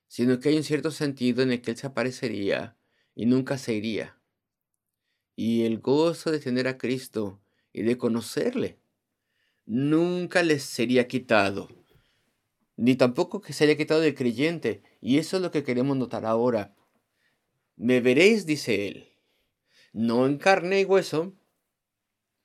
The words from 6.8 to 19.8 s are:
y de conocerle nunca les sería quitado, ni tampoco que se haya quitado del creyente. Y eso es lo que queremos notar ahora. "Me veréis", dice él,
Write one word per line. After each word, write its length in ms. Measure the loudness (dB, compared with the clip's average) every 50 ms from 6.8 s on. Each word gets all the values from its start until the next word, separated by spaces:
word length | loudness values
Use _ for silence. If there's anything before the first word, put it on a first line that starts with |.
| -6 -6 -4 -6 -8 -8 -8 -6 -6 -6 -8 -14 _ _ _ _ _ _ -8
y 80 | -4
de 160 | 0 0 0 0
conocerle 800 | 0 -2 -2 -2 -4 -6 -4 -2 -2 -2 -2 -2 -4 -6 -6 _ _ _ _ _ _ _ _ _ _ _ _ _ _ _ _ _ _
nunca 760 | -6 -2 -2 0 2 2 2 2 2 0 -4 -4 -2 0 2
les 200 | 2 2 2 0
sería 460 | -2 -6 -4 -2 0 2 4 2 2 2
quitado, 600 | -2 -4 0 2 4 4 4 2 0 -4 -8 -12 -16 -20 _ _ _ _ _ _ _ _ _ _ _ _ _ _ _ _ _ _ _
ni 200 | 0 2 2 4
tampoco 440 | 4 4 2 2 0 -2 -2 -4 -10
que 120 | -10 -8
se 120 | -2 2 4
haya 120 | 4 4
quitado 240 | 2 2 0 2 2
del 140 | 2 2 0
creyente. 680 | 0 -2 -2 0 0 -2 -2 -2 -2 -4 -4 -6 -6 _ _ _ _
Y 180 | -2 2 2 2
eso 180 | 2 0 -2
es 60 | -2
lo 80 | -2 -2
que 140 | -2 -2 -2
queremos 320 | -2 0 0 0 0 0
notar 280 | -2 -4 -4 -6 -4 -2
ahora. 500 | 0 0 2 2 2 0 0 -2 -6 _ _ _ _ _ _ _ _ _ _ _ _ _ _ _ _ _ _ _ _ _
"Me 240 | -4 0 2 2 4
veréis", 460 | 4 4 4 6 6 6 4 2 0
dice 400 | -2 -4 -4 -2 -2 -2 -2 -2
él, 220 | -4 -8 -12 -18 _ _ _ _ _ _ _ _ _ _ _ _ _ _ _